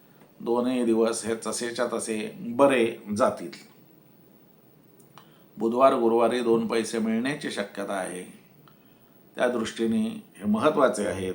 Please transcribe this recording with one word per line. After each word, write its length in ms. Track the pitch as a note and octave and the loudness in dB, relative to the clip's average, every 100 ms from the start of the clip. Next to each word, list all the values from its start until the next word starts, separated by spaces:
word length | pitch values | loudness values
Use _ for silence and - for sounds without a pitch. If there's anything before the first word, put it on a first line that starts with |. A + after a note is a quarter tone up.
| _ _ - - | _ _ -20 -10
दोन्ही 460 | A#2 A#2+ B2 B2+ A#2 | -2 0 2 0 2
दिवस 400 | A2+ A2+ A2+ G#2+ | 4 2 0 -4
हे 100 | A2+ - | -4 -4
तसेच्या 400 | G#3+ A#2+ A#2 A#2+ | -6 -6 -4 -2
तसे 440 | A2+ A2+ G#2+ G#2 - | -2 -4 -6 -6 -10
बरे 580 | A#2 A#2+ C#3 B2+ A2+ - G2+ G#2 | -8 2 4 4 0 -2 -6 0
जातील. 560 | A#2+ - E2+ - - - - _ _ _ _ _ _ _ _ _ _ - - - - _ _ - | 0 0 -10 -14 -20 -20 -20 _ _ _ _ _ _ _ _ _ _ -20 -20 -20 -20 _ _ -4
बुधवार, 360 | A2+ B2 C3+ | -2 4 6
गुरुवारी 480 | B2+ A2+ A#2 A2+ B2 | 6 4 4 4 2
दोन 260 | A#2 A2+ A2 | 2 2 2
पैसे 320 | A#2 G#2+ A#2 | -2 -2 -2
मिळण्याची 520 | A2 A2 B2+ D3+ F#2+ | 0 0 -2 -4 -6
शक्यता 420 | - G2+ - G2+ | -6 -8 -8 -6
आहे, 300 | G2 F2+ F2+ F2+ - _ _ - _ _ _ _ _ _ - | -6 -6 -8 -14 -18 _ _ -20 _ _ _ _ _ _ -4
त्या 120 | B2 | -2
दृष्टीने 560 | A#2 G#2+ - A2+ A2+ A2 A2+ - - | 0 -4 -2 0 0 -2 -6 -16 -6
हे 80 | G#2 | -2
महत्त्वाचे 600 | A2 C#3+ D3+ B2+ G#2 F#2+ | 2 2 4 2 2 -4
आहेत. 260 | F#2 F#2 | -4 -6